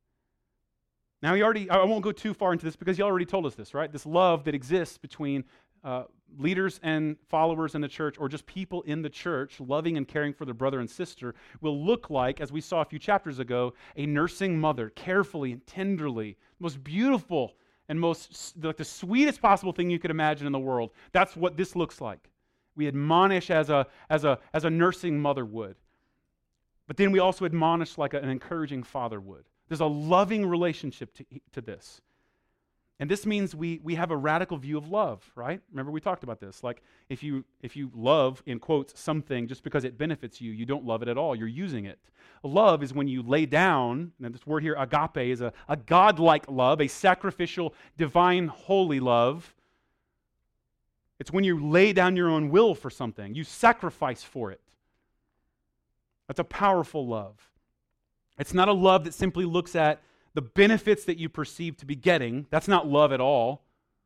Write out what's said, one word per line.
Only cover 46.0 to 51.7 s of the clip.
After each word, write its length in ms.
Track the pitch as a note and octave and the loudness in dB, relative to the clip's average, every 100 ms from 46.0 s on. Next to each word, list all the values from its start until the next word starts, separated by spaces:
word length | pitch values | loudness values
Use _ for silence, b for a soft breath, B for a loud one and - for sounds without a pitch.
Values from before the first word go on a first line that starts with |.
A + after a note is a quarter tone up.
| G3+ E3 E3 D3+ - | 6 6 6 4 2
love, 320 | C3 B2+ D#3 | 0 2 2
a 60 | C#3 | 0
sacrificial, 840 | - F#3+ F3+ G3 - E3+ - E3 B B - | 2 2 2 0 -6 -6 -4 -8 B B -4
divine, 500 | D#3+ E3+ F3 F3+ E3+ | 0 4 6 4 0
holy 520 | - - G3 F3+ C#3 | -6 0 2 2 2
love. 560 | B2+ A#2+ A#2+ D#3+ - _ _ _ _ _ _ _ _ _ _ _ _ _ _ _ _ - | 4 4 4 0 -8 _ _ _ _ _ _ _ _ _ _ _ _ _ _ _ _ -18
It's 120 | C#3+ | -4
when 120 | F3 | 0
you 260 | G3 E3 | 2 2
lay 240 | D3 | 4